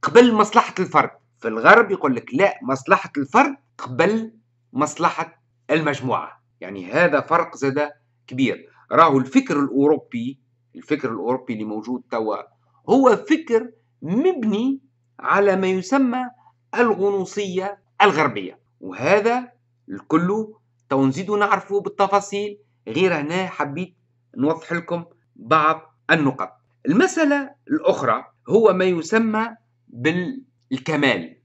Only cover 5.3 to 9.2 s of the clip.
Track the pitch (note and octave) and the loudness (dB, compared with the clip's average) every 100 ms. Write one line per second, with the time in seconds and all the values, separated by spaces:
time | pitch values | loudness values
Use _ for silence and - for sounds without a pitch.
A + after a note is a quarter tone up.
5.3 | _ _ _ _ D#3 D#3 C3 B2 G2 D2+ | _ _ _ _ 0 0 -2 -4 -4 -6
6.3 | - _ _ F2+ G2 F2+ B2+ F3 C#3+ - | -18 _ _ -14 -12 -6 0 2 0 0
7.3 | E3 E3 - C#3 C3+ D3 - _ _ - | -2 -2 -4 -4 -2 -6 -8 _ _ -14
8.3 | B2+ C3 F#2 - _ _ A#2+ E3 C3+ | -2 -2 -2 -10 _ _ 2 4 4